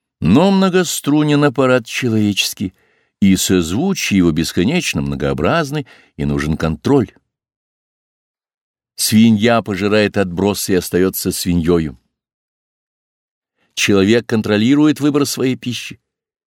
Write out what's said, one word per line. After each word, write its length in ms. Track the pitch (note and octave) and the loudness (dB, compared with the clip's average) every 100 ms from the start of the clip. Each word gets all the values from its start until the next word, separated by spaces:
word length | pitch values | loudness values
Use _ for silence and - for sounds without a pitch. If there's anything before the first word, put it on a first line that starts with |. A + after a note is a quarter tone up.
| _ _ | _ _
Но 320 | D#2 B2 G3 | 2 4 4
многострунен 920 | F#3+ F#3+ F3 E3 - - D3+ D3+ D3 | 2 2 0 -2 -4 -2 0 2 2
аппарат 420 | D3 B2+ C3 B2+ - | 2 2 2 2 0
человеческий, 880 | - B2 A2 G#2 G2 - - F#2 - _ _ _ _ | -6 -2 0 0 0 -4 -6 -10 -10 _ _ _ _
и 160 | G2 F#2 | 2 2
созвучия 800 | - F#2 D#2+ G2+ F#3+ F#3+ - G2 | 2 0 0 -2 -2 -4 -2 2
его 140 | E2+ | 2
бесконечно 720 | D#2+ D#2 - F2+ F3 - - | 0 -2 -2 0 0 -4 -4
многообразны, 840 | C#2+ C#2 C#2+ C#2 E2 E3 C#3 D3+ - - _ - | -6 -4 -4 -2 -2 -2 -4 -6 -10 -18 _ -8
и 100 | C#2+ | -4
нужен 320 | C#2+ D2 D#2+ | -2 -4 -4
контроль. 540 | E2 D#2 A2+ C#3 G#2 _ _ _ _ _ _ _ _ _ _ _ _ _ _ _ _ _ _ - | -4 -4 0 0 0 _ _ _ _ _ _ _ _ _ _ _ _ _ _ _ _ _ _ -8
Свинья 680 | - A2 A2+ G#2 A#2 A#2 | 0 4 6 4 2 0
пожирает 540 | G#2 F#2 G2+ G#2+ G2+ G2+ | -2 -4 0 0 0 0
отбросы 560 | F#2+ F2 G2+ F#2+ - | -4 0 -2 -2 -2
и 20 | F#2 | -2
остается 560 | - F2+ F#2 - F#2+ | 0 0 0 -2 -6
свиньею. 640 | - F#2+ F2 D#2+ F2 D2+ B1 _ _ _ _ _ _ _ _ _ _ _ _ _ _ _ _ _ | -4 -2 0 2 0 -2 -10 _ _ _ _ _ _ _ _ _ _ _ _ _ _ _ _ _
Человек 540 | - - G2 G2 A#2 - | -6 0 2 4 2 0
контролирует 720 | A2 G#2 G#2+ A#2 C#3+ D3+ C#3 | -2 0 0 2 4 2 2
выбор 260 | D3 C#3+ C#3 | 0 0 -2
своей 300 | - C3 A#2+ | -2 -4 -4
пищи, 440 | B2 A2+ - - _ _ _ _ | -8 -10 -12 -18 _ _ _ _